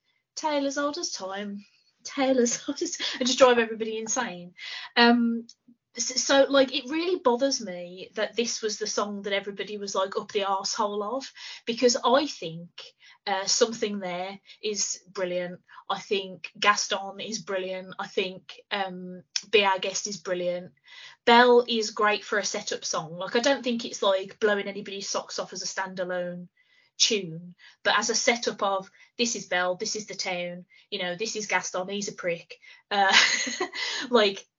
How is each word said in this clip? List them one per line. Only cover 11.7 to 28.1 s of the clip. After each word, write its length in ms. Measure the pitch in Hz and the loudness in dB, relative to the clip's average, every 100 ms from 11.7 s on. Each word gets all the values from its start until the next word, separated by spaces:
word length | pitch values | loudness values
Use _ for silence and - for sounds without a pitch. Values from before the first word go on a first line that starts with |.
| 240 240 - | 2 4 4
I 240 | - 277 294 | 4 4 4
think, 420 | - 165 165 175 - - _ - - 208 | -6 -10 -10 -14 -18 -20 _ -20 -12 -4
uh, 180 | 190 196 | -2 0
Something 540 | - 233 226 214 202 | 2 2 2 -4 -4
There 400 | 180 175 190 196 _ - | -6 -6 -8 -10 _ -8
is 380 | 214 202 - - 185 | -6 -2 -4 -4 _
brilliant. 480 | 190 180 180 175 180 _ - - | -6 -2 -2 -4 -8 _ -20 -8
I 100 | 196 | -8
think 500 | - 196 185 180 - - | -2 -2 -2 -12 -16 0
Gaston 600 | 208 208 - 196 196 196 | 2 2 0 -4 -6 -10
is 200 | 202 220 | -8 -8
brilliant. 540 | 170 190 185 185 185 190 | -4 -4 -4 -8 -10 -10
I 80 | 196 | -6
think, 520 | - 190 185 _ - - | -2 -4 -6 _ -20 -8
um, 520 | 208 190 180 180 180 - - 196 | -4 -4 -6 -12 -14 -6 -6 2
Be 140 | 220 196 | 4 4
Our 140 | 185 | 2
Guest 280 | 196 196 208 | -2 -4 -6
is 100 | 202 | -8
brilliant. 540 | 196 180 175 180 180 _ _ - - - - | -4 -2 0 -2 -8 _ _ -20 -20 -4 6
Belle 400 | 240 247 240 240 | 8 10 8 6
is 240 | 233 208 | 0 -2
great 320 | - 208 208 | 2 2 2
for 160 | - 208 | -2 -2
a 60 | 190 | -2
setup 400 | 101 - - - | -4 -6 -6 -4
song. 320 | 180 156 175 | -6 -6 -8
Like, 180 | 185 240 | -2 2
I 40 | |
don't 240 | 277 262 | 2 2
think 220 | 247 233 - | 0 -2 -4
it's, 160 | - | 0
like, 380 | 208 190 196 - | 2 2 0 0
blowing 280 | 214 202 196 | 2 2 -2
anybody's 420 | 196 202 196 196 | -8 -10 -10 -6
socks 300 | 202 - - | -6 -6 -8
off 140 | 185 | -8
as 80 | 185 | -8
a 40 | 190 | -8
standalone 840 | - 190 185 180 180 175 180 175 _ _ _ _ - | -6 -6 -6 -4 -4 -4 -8 -14 _ _ _ _ 0
tune, 580 | - 214 175 165 175 - - _ | 2 2 -2 -10 -14 -20 -20 _
but 140 | 202 208 | 2 2
as 120 | |
a 60 | 233 | 2